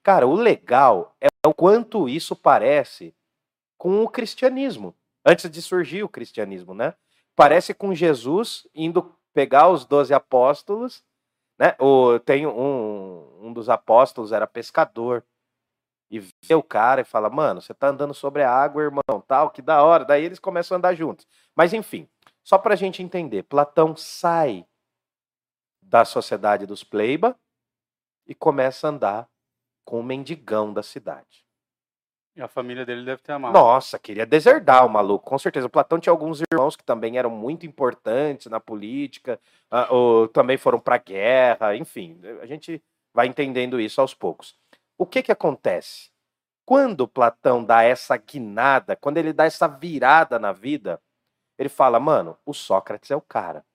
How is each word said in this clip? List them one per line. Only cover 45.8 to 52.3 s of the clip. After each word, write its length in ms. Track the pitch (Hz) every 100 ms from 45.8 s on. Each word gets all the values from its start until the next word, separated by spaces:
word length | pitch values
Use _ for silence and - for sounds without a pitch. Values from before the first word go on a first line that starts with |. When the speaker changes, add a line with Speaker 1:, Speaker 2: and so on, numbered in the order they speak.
| - - - _ _ _ _ _ -
Speaker 1:
Quando 420 | 269 262 160 123
Platão 560 | - 120 - 135 123
dá 200 | 117 117
essa 340 | 117 - - 127
guinada, 800 | _ 143 110 101 135 131 - 190
quando 200 | - 156
ele 140 | 156
dá 140 | 156 156
essa 220 | - 165
virada 720 | 139 175 147 123 160 160 117
na 140 | 104
vida, 500 | 95 120 147 98 82 _ _ _ _ _ -
ele 120 | 135
fala, 300 | - 135 117
"Mano, 360 | 147 135 85